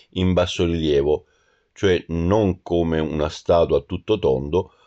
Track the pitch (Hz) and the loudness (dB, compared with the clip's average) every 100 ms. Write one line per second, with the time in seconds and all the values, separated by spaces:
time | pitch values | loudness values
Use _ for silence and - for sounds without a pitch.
0 | _ 92 92 87 87 - 85 82 78 71 | _ -2 0 2 0 -2 -2 0 0 0
1 | 71 76 - _ _ _ _ - 98 87 | 0 -2 -4 _ _ _ _ -2 0 0
2 | - 82 87 110 98 90 - 85 82 80 | -2 -4 0 2 0 -2 -2 -2 0 -2
3 | 78 76 76 - - 87 78 73 - 90 | -2 -2 -4 -2 2 2 4 0 -2 -6
4 | - 90 80 65 71 87 - _ | -2 0 0 0 -2 -2 -4 _